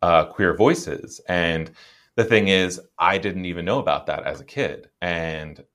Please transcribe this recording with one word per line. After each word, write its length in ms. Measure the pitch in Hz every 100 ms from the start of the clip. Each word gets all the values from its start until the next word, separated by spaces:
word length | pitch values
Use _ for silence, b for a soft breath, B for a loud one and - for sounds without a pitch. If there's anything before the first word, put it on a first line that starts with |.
uh, 240 | 87 82 78
queer 300 | - 95 -
voices. 680 | 117 170 - 71 - - -
And 420 | 90 85 80 80 b b b b -
the 80 | 113
thing 220 | 113 98
is, 340 | 95 92 87 - -
I 200 | 85 98
didn't 280 | 101 92 90
even 200 | 87 87
know 140 | 127
about 280 | - 71 -
that 160 | 76
as 180 | - -
a 40 | -
kid. 440 | - 110 - - _
And 640 | 90 85 82 80 78 73 -